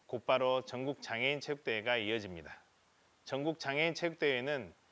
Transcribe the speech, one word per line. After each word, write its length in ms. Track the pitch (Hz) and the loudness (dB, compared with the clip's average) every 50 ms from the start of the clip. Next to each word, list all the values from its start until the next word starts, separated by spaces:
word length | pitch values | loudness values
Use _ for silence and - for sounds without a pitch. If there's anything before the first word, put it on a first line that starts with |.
| _ - | _ -8
곧바로 560 | 131 117 - - 131 127 131 127 131 131 127 | -8 -2 2 4 4 4 6 4 2 2 0
전국장애인체육대회가 1300 | - - 127 131 143 135 - - - 113 113 123 139 147 143 - - 147 143 - 135 113 107 104 120 123 117 | -4 -6 -4 -4 -4 -4 -6 -6 -6 -2 0 0 0 0 0 -2 -4 -6 -4 -2 -2 -2 0 2 2 2 2
이어집니다. 680 | 104 104 113 113 101 92 90 82 73 - - - - _ _ _ _ _ _ _ _ _ _ _ - | 2 2 0 0 -2 -4 -8 -10 -12 -12 -14 -18 -20 _ _ _ _ _ _ _ _ _ _ _ -10
전국장애인체육대회는 1500 | - 135 135 143 165 156 - - - 139 147 160 170 160 - 175 170 160 - 160 143 131 123 127 143 151 135 104 85 - - _ _ | -6 -4 -2 0 -2 -2 -2 -2 -2 0 2 2 2 2 0 -2 -2 0 2 2 2 2 2 0 0 -2 -2 -4 -6 -12 -18 _ _